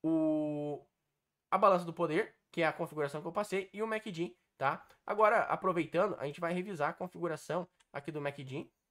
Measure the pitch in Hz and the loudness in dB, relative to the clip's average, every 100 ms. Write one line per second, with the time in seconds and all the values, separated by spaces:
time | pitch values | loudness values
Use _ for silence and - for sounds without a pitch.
0 | 160 160 156 156 151 - 294 143 - _ | 2 4 4 2 0 -2 -4 -6 -12 _
1 | _ _ _ _ _ 190 202 180 170 165 | _ _ _ _ _ 4 6 6 2 -2
2 | 165 156 - _ _ - 160 - 165 151 | 0 2 -2 _ _ 0 0 0 -6 -2
3 | 143 151 165 175 208 190 190 202 220 214 | -4 -2 -6 -4 -2 -4 -6 -6 -4 -4
4 | 214 165 165 - _ _ 135 165 - - | -6 -6 -6 -8 _ _ 0 0 -10 -16
5 | - 208 214 220 - 160 185 175 156 165 | -6 4 6 6 2 0 0 0 0 2
6 | 202 - 139 143 170 180 190 175 147 175 | 0 0 -6 -4 -2 -2 -4 -2 -2 -2
7 | 185 170 170 151 - 170 170 _ _ - | -10 -6 -4 -6 -4 -4 -4 _ _ -10
8 | - 151 143 139 135 135 - _ _ | -8 -4 -6 -6 -8 -8 -10 _ _